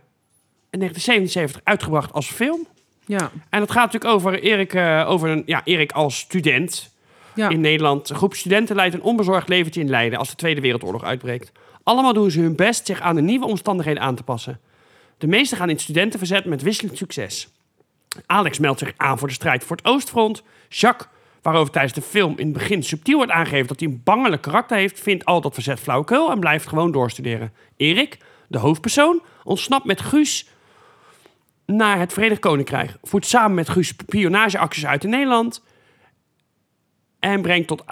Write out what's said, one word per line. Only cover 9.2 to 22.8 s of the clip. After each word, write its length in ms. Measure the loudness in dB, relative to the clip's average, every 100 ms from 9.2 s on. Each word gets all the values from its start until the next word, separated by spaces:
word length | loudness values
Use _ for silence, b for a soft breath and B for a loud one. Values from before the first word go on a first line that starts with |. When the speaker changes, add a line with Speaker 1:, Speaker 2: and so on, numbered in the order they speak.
| 2 0 2
Speaker 1:
leventje 340 | 0 0 -2
in 80 | 0
Leiden 300 | 0 0 -2
als 100 | -6
de 60 | -4
Tweede 260 | -2 0
Wereldoorlog 420 | 0 -2 -4 -6
uitbreekt. 480 | -6 -8 -6 -10 -12 b b b
Allemaal 300 | 0 2 4
doen 180 | 4 2
ze 80 | 2
hun 140 | 0 2
best 300 | 0 0 -6
zich 160 | -4
aan 140 | -2 0
de 60 |
nieuwe 240 | 2 0 -2
omstandigheden 560 | -4 -2 -2 -2 -2
aan 120 | -4 -4
te 80 |
passen. 360 | -6 -8 -8 -14 b b b b b b
De 100 | 0
meesten 300 | 2 0 -2
gaan 100 | -2
in 40 |
het 100 | -2
studentenverzet 600 | -2 0 0 -2 -2 -2 -2
met 160 | -2
wisselend 360 | -2 -4 -6 -10
succes. 520 | -10 -8 -8 -10 -14 _ _ _ _ _ _ -16 0
Alex 340 | 2 2 2
meldt 200 | 0 0
zich 140 | -6 -2
aan 200 | -2 0
voor 100 | -4
de 60 |
strijd 300 | -4 0 0
voor 120 | -2 -2
het 100 | 0
Oostfront. 580 | 0 0 0 0 -2 b b b
Jacques, 400 | 2 2 2 -8 b b b
waarover 300 | 0 2 2
tijdens 220 | 0 -2
de 80 | -2
film 320 | -2 0 0 0
in 60 | -4
het 80 |
begin 300 | -4 -2 -2